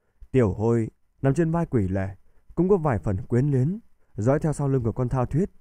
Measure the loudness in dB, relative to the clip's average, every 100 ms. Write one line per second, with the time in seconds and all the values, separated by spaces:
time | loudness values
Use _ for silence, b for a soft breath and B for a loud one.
0 | _ _ -2 2 2 2 0 0 -2 -8
1 | _ _ 0 2 0 0 0 0 0 -2
2 | -4 -8 -20 -20 _ -2 2 2 2 -2
3 | -2 -4 -2 0 2 2 0 -2 -10 _
4 | _ -4 0 0 0 -2 0 0 -2 -2
5 | -2 -2 -2 -2 -2 -6